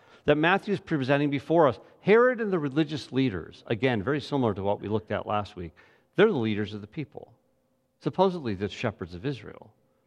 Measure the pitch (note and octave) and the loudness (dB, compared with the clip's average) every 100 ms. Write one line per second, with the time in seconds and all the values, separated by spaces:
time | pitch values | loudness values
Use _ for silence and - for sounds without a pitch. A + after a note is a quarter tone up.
0 | _ - - D3 E3 G3 G#3+ F#3+ - D#3 | _ -4 0 4 4 2 0 -6 -2 -2
1 | B2+ C#3+ D3 C#3 - E3 D3 G#2 - _ | 2 2 2 -2 2 4 4 2 -8 _
2 | F3 A3 B3+ A#3+ G#3+ F#3 D3 C3+ D3+ D3+ | 4 4 4 2 -2 -2 0 0 -2 -4
3 | - B2+ C3 F#2 - - - A2 C3+ A#2 | -4 0 0 -2 -8 -10 -4 0 2 2
4 | F#2 D3 - C#3+ A#2+ F#2+ G2 G#2 G2+ G#2+ | 0 -4 -2 0 0 0 -2 -2 -2 -4
5 | - G2+ F#2+ G#2 G2 - E2+ - _ _ | -2 -6 -2 -4 -4 -10 -14 -16 _ _
6 | _ - A3 D#3+ A2 G2+ G2+ G#2 G#2 - | _ 2 2 2 0 -2 -6 -10 -14 -14
7 | C3+ - - _ _ _ _ _ _ _ | -14 -16 -20 _ _ _ _ _ _ _
8 | D#3 - F#3+ F3+ B2+ F#2 G2+ - A#2+ - | -4 2 2 0 -4 -4 -6 -4 -6 -6
9 | F2 F2 B2 A#2+ E2 - - _ _ _ | -10 -10 -8 -10 -12 -20 -20 _ _ _